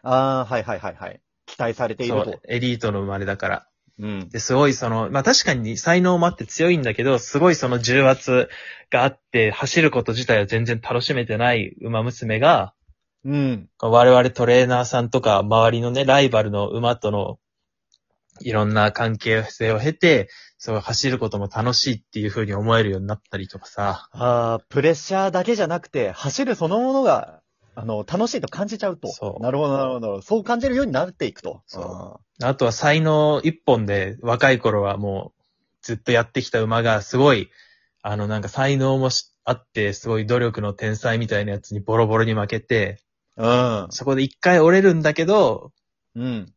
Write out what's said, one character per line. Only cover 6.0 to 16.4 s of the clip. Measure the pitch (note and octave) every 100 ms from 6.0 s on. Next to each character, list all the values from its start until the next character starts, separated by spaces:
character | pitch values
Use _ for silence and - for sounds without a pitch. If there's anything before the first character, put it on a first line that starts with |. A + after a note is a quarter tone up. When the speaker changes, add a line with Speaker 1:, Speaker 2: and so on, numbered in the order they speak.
Speaker 2:
能 | F3+ F3
も | E3+
あ |
っ | F3+
て | -
強 | - E3
い | F3
ん |
だ | B2
け | G#2
ど、 | B2+ B2+
す | - D3
ご | F3+
い |
そ | D#3+ B2+
の | B2
重 | A#2 C3 C3+
圧 | C3 - B2+ A#2+ - - - _
が | B2+
あ | C3
っ | - _
て、 | A#2+ A2
走 | G#2 C3 -
る | D#3
こ | B2+
と | A2+
自 | A2+ B2+
体 | A2
は | G2+
全 | A2+
然 | A#2 A#2
楽 | - A#2+
し | -
め | C3+ A2
て | A2
な | A#2+
い | A#2+ G2 -
馬 | A2+ A2+
娘 | A#2 A#2+ A2+ A2
が、 | C#3+ D3 F#2+ _ _ _ _ _
Speaker 1:
う | C3+ C#3+
ん。 | C3+ A2+ E2+ _
Speaker 2:
我 | A2+ A#2 B2
々 | B2+ B2
ト | - A#2+
レ | B2
ー | B2+
ナ | B2
ー |
さ | A#2+ B2+
ん | A#2
と | C3
か、 | A#2 G2+
周 | G2+ A2+ A2+
り | A#2
の | A#2+
ね、 | B2
ラ | C3+ C#3
イ | C3+
バ | A2+